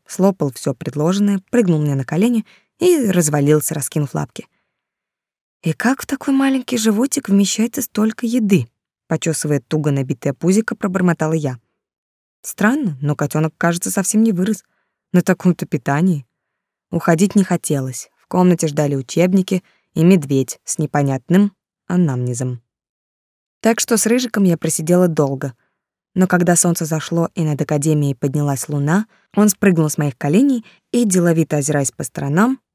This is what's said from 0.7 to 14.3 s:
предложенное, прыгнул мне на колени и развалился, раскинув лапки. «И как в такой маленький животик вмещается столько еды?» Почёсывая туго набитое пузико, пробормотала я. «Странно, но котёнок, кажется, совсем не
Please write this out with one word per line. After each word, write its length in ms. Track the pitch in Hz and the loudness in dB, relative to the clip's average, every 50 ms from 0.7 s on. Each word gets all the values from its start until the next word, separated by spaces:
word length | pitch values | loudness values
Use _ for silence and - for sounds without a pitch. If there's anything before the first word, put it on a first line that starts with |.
| 131 | -6
предложенное, 680 | - - 131 123 147 151 170 190 202 208 202 202 190 - _ | -6 -6 -8 -4 -2 -2 0 0 0 0 0 0 -2 -4 _
прыгнул 300 | - 240 220 175 165 151 | 0 2 2 4 2 2
мне 160 | 151 147 139 | 0 0 -2
на 80 | 135 131 | -2 -4
колени 420 | - 151 165 208 247 240 220 214 _ _ _ _ _ _ - | -2 -2 0 0 2 0 -2 -4 _ _ _ _ _ _ 0
и 320 | 330 359 349 302 240 202 | 2 2 2 2 2 0
развалился, 640 | 180 180 156 151 151 147 139 147 151 151 - - 156 | 2 2 0 2 2 2 4 4 4 2 2 -2 -6
раскинув 400 | 147 135 - - 156 147 135 - | -6 -6 -4 -4 -4 -4 -4 -4
лапки. 320 | 156 147 - - - - _ _ _ _ _ _ _ _ _ _ _ _ _ _ _ _ _ _ _ _ _ _ _ - | -6 -6 -8 -10 -14 -18 _ _ _ _ _ _ _ _ _ _ _ _ _ _ _ _ _ _ _ _ _ _ _ -4
«И 100 | 165 156 | -4 -2
как 300 | - - 233 269 - - | 0 0 0 0 -2 -4
в 40 | |
такой 260 | - 277 - - 294 269 | -8 -8 -6 -2 0 0
маленький 460 | 269 269 269 269 262 240 - 254 233 | 2 2 2 0 -2 -2 -4 -4 -2
животик 500 | 214 220 202 208 254 277 - 285 - - | 0 0 2 2 0 -2 -2 -4 -2 2
вмещается 540 | 196 196 202 185 - - 220 240 - 285 254 | 2 2 2 2 0 -2 -2 -2 -4 -6 -8
столько 440 | - - 214 214 220 220 - - | -6 -2 -2 -2 -2 -2 -4 -4
еды?» 420 | 226 233 262 220 190 202 151 117 - _ _ _ _ _ _ _ - | -2 -2 0 2 2 2 2 2 0 _ _ _ _ _ _ _ -6
Почёсывая 520 | 165 156 - 170 151 - - 147 147 135 | -6 -4 -2 -2 -4 -2 -2 -2 -2 -2
туго 300 | - - 160 156 147 151 | -2 -2 -4 -2 0 0
набитое 420 | 139 139 131 131 143 - - 147 135 | 0 -2 -2 -4 -6 -4 -4 -6 -4
пузико, 440 | - - 175 190 214 226 - 208 | -2 0 2 2 2 0 -2 -4
пробормотала 560 | - - 196 180 190 180 180 165 - 160 156 160 | -6 -4 -4 -2 0 0 0 0 0 0 -2 -2
я. 260 | 160 147 135 127 117 _ _ _ _ _ _ _ _ _ _ _ _ _ _ _ _ - | -2 -2 -4 -6 -8 _ _ _ _ _ _ _ _ _ _ _ _ _ _ _ _ -16
«Странно, 540 | - - - 196 214 262 311 285 185 147 127 | -14 -6 -2 0 0 0 0 -2 -4 -4 -4
но 160 | 143 147 147 | -2 -2 -2
котёнок, 380 | - 151 143 - 156 156 160 - - | -2 -2 -2 -2 -2 -2 -2 -2 -2
кажется, 320 | - 170 165 170 - 196 | -2 -2 -2 -2 -6 -6
совсем 320 | - 202 185 - - 214 226 | -4 -4 -2 0 2 2 2
не 100 | 226 | 2